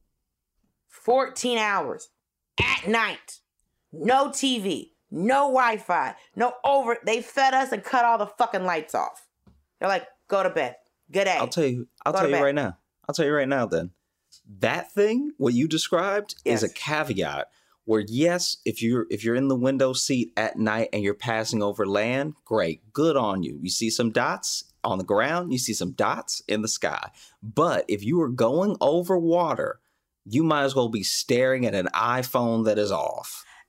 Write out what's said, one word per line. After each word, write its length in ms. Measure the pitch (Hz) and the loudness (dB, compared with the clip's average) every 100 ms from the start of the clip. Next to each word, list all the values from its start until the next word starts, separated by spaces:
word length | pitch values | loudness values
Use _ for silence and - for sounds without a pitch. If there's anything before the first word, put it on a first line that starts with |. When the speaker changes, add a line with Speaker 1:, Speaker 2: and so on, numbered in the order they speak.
| _ _ _ _ _ _ _ _ _ | _ _ _ _ _ _ _ _ _
Speaker 1:
Fourteen 720 | - - 254 262 - 247 233 | -8 0 2 0 -4 -2 0
hours 500 | 214 196 143 87 - _ _ _ _ - | 0 0 -2 -8 -12 _ _ _ _ -2
at 280 | 240 247 180 | 0 0 0
night. 520 | 226 214 160 - - _ _ _ _ _ | 0 0 -6 -16 -20 _ _ _ _ _
No 380 | 156 151 262 277 | -6 2 2 2
T 260 | 277 269 247 | 0 0 0
V, 360 | 196 131 - _ _ | -2 -4 -8 _ _
no 380 | 156 202 269 285 | -2 2 2 4
Wi-Fi, 680 | 254 240 220 - 175 131 - _ 190 | 4 2 0 -2 -2 -2 -8 _ -2
no 160 | 240 247 | -2 0
over-, 340 | 277 277 233 233 | 2 2 2 -2
they 160 | 214 233 | 0 -2
fed 320 | - - 269 | -2 2 4
us 180 | 262 262 | 4 0
and 100 | 214 | -4
cut 220 | - 254 | 0 2
all 140 | 240 226 | 4 2
the 80 | 202 | 0
fucking 380 | - 240 196 | 0 0 0
lights 300 | 185 165 156 | -2 -2 -2
off. 340 | 104 - - _ _ _ _ _ _ | -4 -4 -8 _ _ _ _ _ _
They're 100 | 190 | -2
like, 180 | 185 - _ _ | -2 -4 _ _
"Go 140 | 196 | 0
to 80 | 185 | 0
bed. 260 | 165 127 - _ _ _ | 0 -4 -6 _ _ _
Good 140 | 165 | 0
day. 120 | 190 165 | 2 2
Speaker 2:
I'll 100 | 123 | 0
tell 160 | 175 | 0
you, 240 | 143 123 - _ | 0 0 -8 _
I'll 80 | - | -2
Speaker 1:
Go 60 | 185 | 2
Speaker 2:
tell 60 | 160 | 2
Speaker 1:
to 40 | |
Speaker 2:
you 60 | 151 | 4
Speaker 1:
bed." 60 | |
Speaker 2:
right 100 | 139 | 2
now. 240 | 147 117 87 _ _ - | 2 -2 -6 _ _ -8
I'll 60 | |
tell 120 | 151 147 | -2 0
you 60 | |
right 140 | 147 135 | 2 0
now 180 | 139 113 | 0 0
then. 240 | 82 87 - _ _ _ - - 101 | -2 -4 -12 _ _ _ -20 -20 -4
That 320 | 113 160 - | -2 -2 -4
thing, 400 | 202 208 240 294 - | 0 2 2 -4 0
what 160 | 131 | 2
you 120 | 120 156 | 2 2
described, 680 | 156 - 175 196 202 208 - | 0 0 0 2 -2 -4 -6
is 180 | - 117 | -2 0
a 40 | 107 | 0
Speaker 1:
Yes. 60 | |
Speaker 2:
caveat 760 | - 147 151 143 95 78 71 - _ _ _ | -4 -4 -2 -2 -2 -2 -4 -8 _ _ _
where, 200 | - 110 104 | -2 -2 0
yes, 520 | 120 165 175 - - | 0 2 2 -2 -4
if 160 | - 104 | -6 -2
you're, 240 | 113 120 - | 0 0 -2
if 140 | 104 | -4
you're 100 | 113 | -2
in 140 | 120 135 | 0 0
the 80 | 131 | 2
window 360 | 127 135 131 | 0 2 0
seat 400 | 127 - 131 110 - | 0 -2 -2 -2 -2
at 200 | 110 - | -4 0
night 320 | 107 110 113 | -2 0 -2
and 100 | 104 | 0
you're 120 | 101 | -2
passing 460 | 101 123 110 110 113 | -2 -2 -2 -2 -2
over 220 | 101 98 | -2 -2
land, 500 | 98 101 110 131 151 - | 0 0 0 -2 -4 -8
great, 480 | - 113 85 78 _ | -2 0 0 -4 _
good 240 | - 165 139 | 0 2 2
on 260 | 110 95 | 0 -2
you. 160 | 76 73 | -4 -8
You 100 | 92 | -6
see 200 | - 113 | -2 -2
some 220 | 110 117 | 0 0
dots 520 | 113 135 190 - - - _ | 0 0 -2 -6 -6 -10 _
on 140 | 110 95 | -4 -2
the 60 | |
ground, 480 | 90 104 131 170 175 | 2 2 2 -2 -2
you 60 | 127 | -4
see 140 | 123 | -2
some 180 | 107 92 | -4 -6
dots 500 | 87 107 147 - - - | -2 0 0 -6 -8 -4
in 160 | 107 | -4
the 60 | 110 | -2
sky. 420 | - 82 - - - - _ | -4 -4 -4 -10 -16 -20 _
But 420 | 110 123 165 110 - | -6 0 2 2 0
if 160 | 101 | -4
you 160 | 101 175 | 0 0
are 60 | 147 | 0
going 480 | 123 117 151 202 - | 2 2 2 0 2
over 380 | 139 170 180 185 | 2 2 2 0
water, 640 | 165 170 165 127 - - _ _ _ _ | 2 2 2 0 -4 -6 _ _ _ _
you 200 | 110 117 | -2 2
might 180 | 165 147 | 2 2
as 120 | 139 135 | 2 2
well 120 | 117 | 0
be 140 | 110 | 0
staring 640 | 92 - - 123 131 131 120 | -2 -4 0 2 4 2 0
at 80 | |
an 140 | 98 90 | 0 0
iPhone 720 | 87 113 127 127 127 120 113 110 | 0 0 0 0 0 0 2 2
that 120 | 104 | 2
is 140 | 104 | 0
off. 520 | 90 - - - - - - | -2 -2 -6 -12 -16 -18 -20